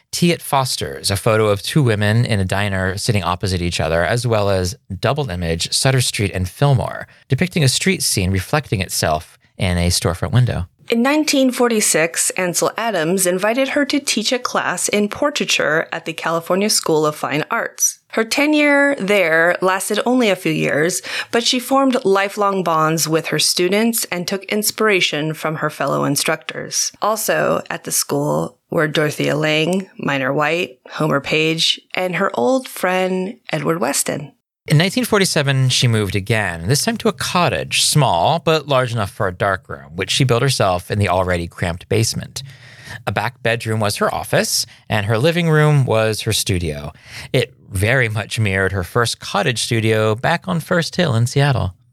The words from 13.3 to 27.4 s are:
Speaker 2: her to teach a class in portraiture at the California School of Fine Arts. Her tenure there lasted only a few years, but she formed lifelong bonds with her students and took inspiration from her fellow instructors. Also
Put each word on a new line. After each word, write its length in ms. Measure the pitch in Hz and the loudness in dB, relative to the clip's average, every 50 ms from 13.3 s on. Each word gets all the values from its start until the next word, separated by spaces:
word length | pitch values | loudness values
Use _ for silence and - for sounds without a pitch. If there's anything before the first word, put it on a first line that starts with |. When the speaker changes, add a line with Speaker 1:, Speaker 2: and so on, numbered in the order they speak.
| 180 180 202 214 233 269 269 262 | 0 0 0 0 0 0 0 0
Speaker 2:
her 140 | - 294 277 | 0 0 0
to 160 | 277 294 277 | 0 0 -2
teach 320 | 277 - - 220 202 - | -2 -2 -2 -2 -2 -2
a 60 | 254 247 | -2 -2
class 500 | 247 - - 180 - 135 175 180 - - | -2 -4 -2 -2 -2 -2 -2 -2 -2 0
in 220 | - 208 208 208 | 0 0 0 0
portraiture 760 | - - 294 302 294 - 196 - - - - 143 151 165 - - | 0 -2 -2 -2 0 -2 -2 0 0 0 2 2 0 0 -2 -2
at 140 | - 160 - | -6 -8 -8
the 80 | 165 160 | -10 -10
California 560 | - - 165 165 165 165 - 180 190 202 214 | -6 -4 -4 -4 -2 -2 0 0 0 2 0
School 340 | - - - - 160 151 156 | 0 0 0 2 2 2 2
of 100 | 151 151 | 0 -2
Fine 300 | - - 123 135 151 - - | -2 -4 -2 -2 -2 -2 -2
Arts. 480 | 226 226 - - - - - - - - _ _ | -4 -4 -4 -6 -4 -4 -4 -4 -4 -8 _ _
Her 120 | - 220 226 | -2 -2 -2
tenure 720 | 226 - 294 285 302 302 302 294 285 285 285 285 285 277 | 0 0 0 2 4 4 4 4 4 4 4 4 2 0
there 640 | - 190 190 208 202 175 156 160 165 165 175 170 - | 0 0 2 2 2 4 4 4 4 4 2 2 2
lasted 400 | 180 185 185 190 - - 214 208 - | 2 0 0 0 -2 -2 -2 0 0
only 240 | 240 254 254 240 208 | 2 2 4 4 2
a 60 | 180 | 2
few 160 | 180 - 160 | 0 0 -2
years, 500 | 156 156 156 147 - 143 156 180 - - - - - - - - | 0 0 0 0 2 2 2 0 0 -4 -6 -8 -8 -8 -4 -2
but 140 | - 233 233 | -2 0 0
she 160 | - 262 247 | 0 0 -2
formed 420 | 240 - 269 269 269 269 254 - - | 0 2 2 4 4 4 2 2 2
lifelong 580 | 196 190 196 196 202 - 214 202 196 196 190 175 | 2 2 2 2 0 -2 0 0 0 0 0 0
bonds 420 | 175 160 160 156 156 165 160 151 | 0 2 2 2 2 2 0 0
with 200 | 156 160 156 156 | 0 0 0 0
her 120 | - 151 156 | -2 -2 0
students 680 | - - - - 175 180 202 208 226 233 226 226 - | 0 0 0 0 0 2 2 2 2 2 0 -2 -4
and 200 | - 180 175 170 | -4 -6 -6 -4
took 180 | - 202 190 - | -4 -6 -6 -4
inspiration 880 | - 208 214 208 - - - 220 214 202 175 170 - 165 147 151 156 156 | -4 -4 -2 -2 -2 -2 0 2 2 4 2 2 0 0 -2 -2 -4 -4
from 220 | - - 156 160 | -4 -4 -6 -4
her 120 | 147 147 151 | -4 -4 -4
fellow 360 | - - 143 143 147 147 143 | -4 -4 -2 -2 0 0 0
instructors. 840 | 139 143 - - - 160 156 - - - 147 151 160 - - - - - - | 0 0 0 0 -2 -2 -4 -6 -8 -10 -10 -8 -6 -4 -4 -4 -4 -4 -4
Also 580 | - 208 220 214 - - 165 139 | -2 -2 -2 -2 -2 0 0 2